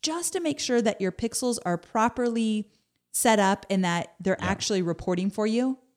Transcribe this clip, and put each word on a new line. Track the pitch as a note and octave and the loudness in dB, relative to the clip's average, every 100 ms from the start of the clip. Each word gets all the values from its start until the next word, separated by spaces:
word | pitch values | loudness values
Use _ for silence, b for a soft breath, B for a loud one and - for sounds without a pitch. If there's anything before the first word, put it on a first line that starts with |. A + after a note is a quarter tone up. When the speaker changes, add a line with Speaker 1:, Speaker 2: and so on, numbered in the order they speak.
Speaker 1:
just | D#4+ E4 E4+ | -4 -4 -4
to | F#4 | -2
make | E4 C#4+ | -2 -4
sure | - A#3+ | 0 2
that | A3+ - | 2 0
your | F#3+ | -4
pixels | - A#3 - B3 A#3 - | -2 -6 -2 -2 -2 -2
are | F3 | -4
properly | - A#3 A3+ A#3+ A#3+ A#3 A3+ G#3+ G#3+ b b b _ | -2 0 0 2 -2 0 0 0 -4 b b b _
set | - B3 A3 | 0 4 4
up | F#3+ G3+ - | 4 2 0
and | F#3+ F#3 | 0 2
that | E3+ - _ | 0 -4 _
they're | F#3 F#3+ | -2 0
Speaker 2:
Yeah. | F3+ | 0
Speaker 1:
actually | G3 - G3+ | -2 0 0
reporting | E3+ E3+ - F3+ F#3+ | 0 -2 -2 0 0
for | G3 G#3+ | 0 0
you? | A3+ B3+ C4 _ | 2 0 -2 _